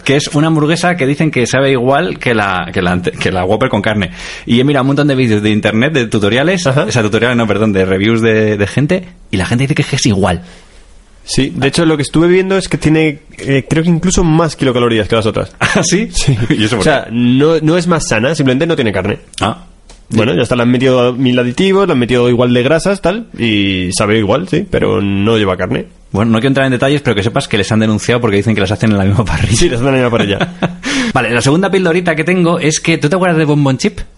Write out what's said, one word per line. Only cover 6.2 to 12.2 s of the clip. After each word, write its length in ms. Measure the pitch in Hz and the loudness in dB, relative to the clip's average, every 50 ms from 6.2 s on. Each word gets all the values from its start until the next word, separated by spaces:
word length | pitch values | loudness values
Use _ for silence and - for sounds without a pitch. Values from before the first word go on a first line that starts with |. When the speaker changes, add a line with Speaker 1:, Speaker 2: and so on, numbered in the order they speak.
| 98 101 110 123 143 170 196 175 - | 0 2 2 2 2 0 0 0 0
Speaker 2:
Ajá. 160 | 135 127 143 175 | 0 0 0 0
Speaker 1:
o 80 | 214 | 0
sea, 100 | - 127 | 0 0
tutoriales 360 | 107 107 101 110 110 123 123 | 0 0 2 2 2 2 2
no, 100 | 117 117 | 0 0
perdón, 260 | 104 101 101 110 110 98 | 0 0 0 0 2 2
de 120 | 95 95 | 2 2
reviews 360 | 95 95 95 98 110 117 113 | 2 2 2 2 2 2 2
de, 340 | 113 113 110 110 110 107 107 | 2 2 2 2 2 0 0
de 100 | 101 104 | 0 -2
gente, 360 | 98 - - 139 147 185 190 180 - - - - - | -2 0 -2 0 0 -2 -4 -4 -8 -18 -20 -12 -6
y 60 | - | -4
la 80 | 95 87 | -4 -2
gente 160 | - 123 123 135 | -2 0 -2 0
dice 100 | 135 147 | 0 0
que 220 | - 139 - - | -2 -2 -2 -2
es 100 | 127 - | -2 0
igual. 380 | - 101 95 95 95 90 87 - - - - - - - - - - - - - _ - - - | 0 2 2 2 0 -2 -4 -6 -14 -20 -20 -20 -20 -20 -20 -20 -20 -20 -20 -20 _ -20 -20 -12
Speaker 2:
Sí, 240 | - - - 131 147 170 | -6 -2 -2 -2 -2 -2
de 120 | - 127 | -2 -2
hecho, 180 | 139 - - 170 | 0 0 2 2
lo 120 | 160 160 | 2 2
que 60 | 147 135 | 0 -2
estuve 240 | - - 156 | -2 0 2